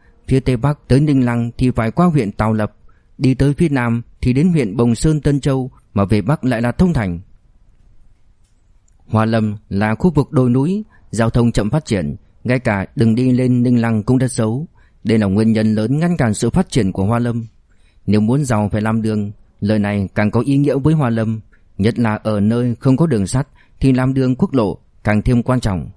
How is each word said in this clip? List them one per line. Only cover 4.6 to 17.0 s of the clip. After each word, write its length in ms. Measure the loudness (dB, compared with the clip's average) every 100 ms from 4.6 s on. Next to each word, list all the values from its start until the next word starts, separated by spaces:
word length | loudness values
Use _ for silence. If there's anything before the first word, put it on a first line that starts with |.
| 0 0
Bồng 180 | 0
Sơn, 260 | 2 0 0
Tân 200 | 0 0
Châu, 300 | 0 -2 -4 -12 _
mà 100 | -2
về 180 | 0 0
bắc 220 | 0 -2
lại 180 | -2 -2
là 100 | -2
Thông 200 | 0 0
Thành. 280 | 0 -2 -6 -12 -20 _ _ _ _ -20 -20 -20 _ _ _ _ _ _ _ _ _ -4
Hoa 160 | 0
Lâm 320 | 2 0 -2 -6 -6
là 260 | -2 -2
khu 160 | 0 0
vực 220 | 0 0
đồi 180 | 0 2
núi, 340 | 2 0 -4 -8 _ -8
giao 200 | -2 0
thông 220 | 2 2
chậm 180 | 0 0
phát 140 | -2
triển, 320 | -2 -4 -4 -8 _ _
ngay 140 | -4 -2
cả 280 | 0 -2 -4 0
đường 180 | 0
đi 180 | 2 2
lên 300 | 2 2 2
Ninh 180 | 2 2
Lăng 220 | 2 0
cũng 160 | 0 0
rất 140 | 0
xấu. 340 | -2 -2 -4 -8 _ _ _
Đây 140 | -2 0
là 80 | 2
nguyên 260 | 2 2
nhân 220 | 2 0
lớn 240 | 0 0 0
ngăn 180 | 0 0
cản 180 | -2
sự 160 | 0 0
phát 180 | 0 0
triển 240 | 0 -2
của 120 | -2